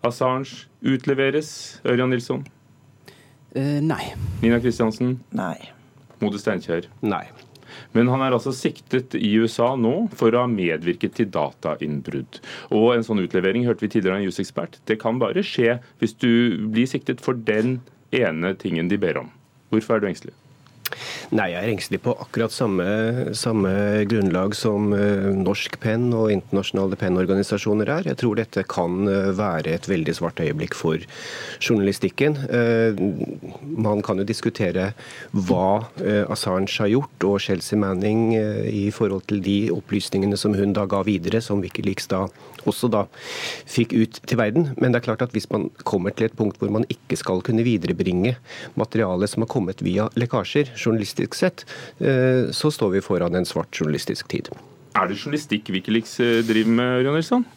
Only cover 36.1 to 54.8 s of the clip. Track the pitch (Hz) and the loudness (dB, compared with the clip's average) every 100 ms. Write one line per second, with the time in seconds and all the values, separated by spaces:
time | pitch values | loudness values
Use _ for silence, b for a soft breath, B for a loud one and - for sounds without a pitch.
36.1 | 104 - 104 - 92 98 - 107 117 143 | 0 0 -2 -2 -2 -2 0 2 2 -2
37.1 | - 92 101 - 95 - 107 98 92 104 | -2 0 0 0 -4 0 0 0 0 0
38.1 | 110 113 113 107 104 104 107 101 - 107 | 2 2 2 0 -2 -2 0 -2 0 0
39.1 | 95 - 104 95 101 104 87 - 104 - | -2 -2 -2 2 0 2 -2 -2 -4 0
40.1 | 98 98 101 107 101 101 101 98 98 95 | 0 2 2 2 2 2 2 0 0 0
41.1 | 98 82 113 - 101 90 - 95 95 - | 0 0 -2 0 -2 -2 -4 -4 -4 -4
42.1 | 95 95 B B B - - 123 104 98 | -2 -2 B B B -4 0 0 0 -2
43.1 | B B B B B B - 117 117 113 | B B B B B B -2 2 2 2
44.1 | - - 117 107 123 160 123 127 120 120 | -2 -4 0 2 2 0 2 2 2 0
45.1 | 110 123 - - 107 - - - 101 92 | -2 -2 -2 -2 -2 -2 -6 -2 0 -2
46.1 | - 113 - 107 - 104 104 - - - | 0 -2 0 -2 0 -2 0 -2 -4 -6
47.1 | - - 92 - 110 117 107 85 85 95 | -6 -2 -2 0 2 2 2 0 -2 0
48.1 | 90 104 123 B B B - 107 113 104 | 2 0 -2 B B B -6 -2 0 0
49.1 | 90 101 - 110 131 90 95 101 92 110 | 2 0 0 -2 -2 -2 -2 -2 0 0
50.1 | - 120 123 98 147 139 120 - 113 101 | 0 0 -2 0 0 0 -2 0 0 0
51.1 | - - - 185 - - B B B - | -4 -4 0 0 -2 -18 B B B 0
52.1 | 131 127 127 123 - 151 147 107 95 - | 4 4 4 2 0 -2 2 0 0 0
53.1 | 92 87 90 87 - - - 78 73 - | 0 2 0 0 -2 -6 -4 -2 -2 -2
54.1 | - - - - - - - | -6 -6 -8 -8 -14 -18 -20